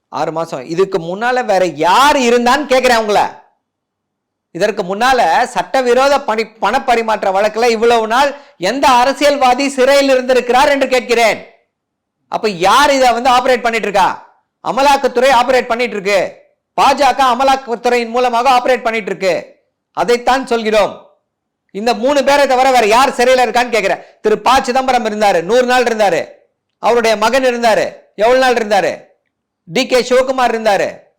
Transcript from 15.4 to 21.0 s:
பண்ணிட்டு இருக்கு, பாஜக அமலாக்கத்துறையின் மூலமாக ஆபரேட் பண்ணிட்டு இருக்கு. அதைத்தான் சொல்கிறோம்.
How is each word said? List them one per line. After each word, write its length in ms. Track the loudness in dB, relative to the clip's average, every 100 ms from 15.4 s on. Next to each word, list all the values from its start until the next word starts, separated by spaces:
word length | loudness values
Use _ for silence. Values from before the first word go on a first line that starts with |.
| 2 0 0
பண்ணிட்டு 240 | -4 -6 -6
இருக்கு, 220 | -2 -2 -2 -8 _ _ _ 0
பாஜக 440 | 0 2 0 2 0
அமலாக்கத்துறையின் 800 | 0 0 0 -2 -6 -2 -2 -2 -2
மூலமாக 340 | -2 0 2
ஆபரேட் 360 | 2 2 -2 -2
பண்ணிட்டு 260 | -6 -6
இருக்கு. 220 | -4 -2 -4 -6 _ _ _ _ -6
அதைத்தான் 480 | -2 0 0 -2 -2
சொல்கிறோம். 480 | -4 0 0 0 -4